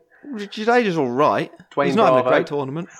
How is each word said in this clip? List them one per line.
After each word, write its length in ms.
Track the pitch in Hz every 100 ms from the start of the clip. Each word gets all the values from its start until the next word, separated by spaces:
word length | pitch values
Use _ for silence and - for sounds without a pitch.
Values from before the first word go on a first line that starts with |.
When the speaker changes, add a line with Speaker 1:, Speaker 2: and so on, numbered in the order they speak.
| _ _ 294 220
Speaker 1:
be. 80 | 202
Jadeja's 520 | - 214 247 214 165
all 120 | 131
right. 420 | 123 147 104 165 - -
Speaker 2:
Dwayne 140 | - 139
Speaker 1:
He's 80 | 202
not 100 | 214
having 140 | 127
a 40 |
Speaker 2:
Bravo. 120 | 127 147
Speaker 1:
great 100 | 165
tournament. 420 | 147 135 151 185